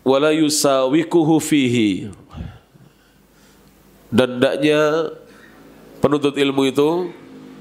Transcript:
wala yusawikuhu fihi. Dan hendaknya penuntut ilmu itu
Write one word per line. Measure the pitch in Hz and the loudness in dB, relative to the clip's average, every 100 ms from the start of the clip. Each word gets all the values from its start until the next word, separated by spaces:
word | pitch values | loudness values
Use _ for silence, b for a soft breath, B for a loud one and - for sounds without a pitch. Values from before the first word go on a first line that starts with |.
| 127 | 0
wala | 135 151 | 2 2
yusawikuhu | 156 151 147 143 135 131 156 165 170 156 156 | 2 0 0 0 2 0 0 0 0 2 0
fihi. | - 151 127 120 104 92 107 90 - B B B B - - _ _ _ _ _ _ _ _ _ _ _ - | 0 0 2 2 0 -2 -8 -16 -20 B B B B -20 -20 _ _ _ _ _ _ _ _ _ _ _ -4
Dan | 117 127 123 | 0 0 2
hendaknya | 135 87 151 151 151 160 160 - - B B B B - - - | 0 0 0 2 0 -2 -4 -10 -20 B B B B -20 -20 -4
penuntut | 131 147 143 135 | -2 0 -2 -2
ilmu | 139 135 135 | -2 0 0
itu | 127 147 170 175 - - - - - | 0 0 0 -6 -12 -20 -20 -20 -20